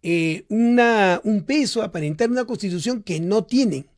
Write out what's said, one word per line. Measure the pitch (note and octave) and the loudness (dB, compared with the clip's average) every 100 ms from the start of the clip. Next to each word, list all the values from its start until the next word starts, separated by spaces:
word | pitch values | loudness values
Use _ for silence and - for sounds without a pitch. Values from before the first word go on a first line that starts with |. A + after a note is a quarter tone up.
eh, | E3+ E3+ D#3+ D#3+ - | -2 0 0 -4 -4
una, | G#3+ A#3 A#3+ A#3 A3+ F#3+ F3 | 0 4 4 4 4 2 2
un | - G#3+ | 0 -2
peso, | D#3 D4 B3+ A#3 | 0 0 0 -2
aparentar | G#3+ E3+ D3+ D3+ A#3 | -4 -4 -6 -2 -2
una | B3 B3 | 0 -4
constitución | - G3 F3+ F#3 B3+ | -6 -4 -4 -4 -6
que | G3+ D#3+ | -6 -4
no | E3+ G#3+ | 0 0
tienen | - B3 B3+ C#3 C#3 | 2 2 2 -2 -10